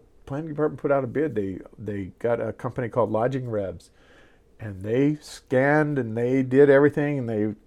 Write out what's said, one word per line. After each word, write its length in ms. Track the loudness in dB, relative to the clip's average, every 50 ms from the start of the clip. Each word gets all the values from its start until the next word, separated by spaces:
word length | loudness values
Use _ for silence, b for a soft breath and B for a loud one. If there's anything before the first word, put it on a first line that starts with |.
| -12 _ _ -20 -14
planning 220 | -10 -10 -8 -8 -8
department 320 | -6 -4 -4 -4 -4 -4
put 100 | -2 0
out 120 | 0 0 0
a 20 |
bid. 280 | -2 -2 -2 -2 -2 -2
They, 260 | -4 -4 -4 -6 -10 -12 -18 -18 -14
they 340 | -10 -8 -6 -6 -8 -10 -8 -6
got 220 | -2 -2 -2 -2
a 120 | -2 -6
company 360 | -8 -8 -8 -8 -6 -6 -6 -4
called 220 | -2 -2 0 0
Lodging 380 | 0 0 0 -2 -2 -4 -6 -4
Rebs, 420 | -4 -4 -4 -4 -8 -12 -16 -20 b b b b b b b b b b b b _ -16
and 220 | -14 -14 -12 -10
they 340 | -6 -2 0 2 2 2 0 -2
scanned 800 | -8 -16 -20 -18 -8 -2 0 2 4 4 4 4 2 2 0 -2
and 180 | -4 -4 -2
they 260 | -2 0 0 2 0
did 260 | 0 4 6 6 8 8
everything, 480 | 8 8 6 6 4 2 -2 -2 -2 -4
and 100 | -4 -2
they 260 | -2 -2 -2 -2 -4 -6 _